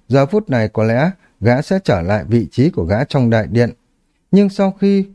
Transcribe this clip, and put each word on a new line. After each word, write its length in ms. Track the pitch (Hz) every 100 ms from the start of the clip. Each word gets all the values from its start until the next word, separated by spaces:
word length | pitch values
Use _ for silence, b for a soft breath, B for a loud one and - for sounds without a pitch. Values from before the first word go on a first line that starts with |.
| -
giờ 180 | 135 139
phút 240 | 208 214
này 180 | 127 127
có 160 | -
lẽ 280 | 110 117 165 190 b b
gã 200 | 104 127
sẽ 180 | 151 190
trở 180 | - 101
lại 220 | 85 107 -
vị 200 | 117 95
trí 180 | - 147
của 140 | 170
gã 200 | 82 104
trong 260 | 139 143 120
đại 180 | 113 98
điện. 220 | 110 117 - _ _ _ _ _
Nhưng 180 | 190 202
sau 220 | 196 196
khi 340 | 190 202 196 196